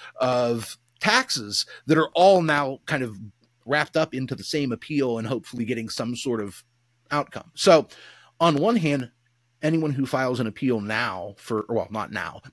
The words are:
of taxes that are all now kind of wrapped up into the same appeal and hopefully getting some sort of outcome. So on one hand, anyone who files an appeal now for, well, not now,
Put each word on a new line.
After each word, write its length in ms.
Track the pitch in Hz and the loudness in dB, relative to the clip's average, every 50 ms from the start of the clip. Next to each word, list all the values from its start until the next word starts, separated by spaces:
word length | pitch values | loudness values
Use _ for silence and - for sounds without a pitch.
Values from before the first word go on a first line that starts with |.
| - - - - | -20 -12 -4 -2
of 580 | 127 127 123 123 123 120 117 113 110 - - - _ _ _ - | 0 2 2 2 2 0 0 -2 -4 -10 -14 -16 _ _ _ -4
taxes 640 | - 214 220 254 262 - - 131 104 104 101 - - - - - - | 0 2 4 2 2 0 -4 -6 -6 -6 -4 -4 -4 -6 -8 -6 0
that 100 | 143 156 | 2 2
are 120 | 160 156 - - | 4 2 2 4
all 280 | 165 180 196 196 180 | 6 8 8 8 8
now 380 | 165 156 147 143 143 131 135 - - | 6 2 2 0 0 -2 -6 -8 -6
kind 180 | - 156 135 127 | -4 -4 -4 -4
of 140 | 117 104 95 110 101 - _ _ _ _ _ - | -6 -8 -12 -16 -18 -18 _ _ _ _ _ -4
wrapped 320 | 117 143 151 147 - - | -2 0 0 0 0 0
up 160 | 156 160 - 123 | 0 0 0 -2
into 220 | 135 131 - - | -6 -4 -6 -6
the 80 | - 98 | -8 -6
same 280 | - 165 147 143 127 | -4 -4 -2 -2 -2
appeal 460 | 113 - - - 151 143 131 123 117 | -4 -6 -6 -4 -2 0 0 0 -2
and 80 | 113 113 | -2 -4
hopefully 400 | 113 131 110 - - 123 120 113 | -4 -4 -6 -6 -8 -6 -6 -4
getting 240 | 107 123 113 113 101 | -4 -4 -6 -6 -8
some 260 | - - 117 120 123 | -6 -6 -6 -6 -6
sort 260 | - - 131 117 110 | -6 -4 -2 -2 -2
of 220 | 101 98 - - - _ _ _ _ _ _ _ _ - | -2 -6 -8 -14 -20 _ _ _ _ _ _ _ _ -4
outcome. 420 | 147 147 - - - - - - - | -2 -2 -2 -4 -8 -16 -16 -14 -6
So 320 | - - 196 170 151 110 - - - - - - - - _ _ | 2 6 8 8 8 6 2 -10 -20 -20 -20 -20 -20 -20 _ _
on 200 | - 165 170 147 | 0 2 2 2
one 180 | 139 170 226 240 | 2 2 2 2
hand, 360 | 208 160 147 143 135 120 - _ _ _ _ _ _ _ _ _ - | 2 2 2 0 -2 -4 -6 _ _ _ _ _ _ _ _ _ -4
anyone 300 | 156 156 165 160 156 151 | -2 0 0 2 0 0
who 140 | 135 139 135 | 0 -2 -2
files 360 | 127 - 131 131 123 127 123 | 0 0 0 0 0 0 0
an 60 | 120 | -2
appeal 340 | 110 - - 139 127 120 107 | -4 -4 -2 0 0 0 0
now 540 | 101 107 107 113 123 110 95 92 87 104 101 | 0 -2 -2 -2 -2 -2 -4 -6 -8 -10 -12
for, 280 | - - - 113 107 107 - | -12 -8 -4 -4 -4 -2 -2
well, 180 | 117 107 85 - | -2 -4 -4 -4
not 220 | 104 107 95 - | -6 -8 -6 -6
now, 300 | 104 98 85 82 - - - - | -6 -8 -8 -8 -10 -14 -8 -4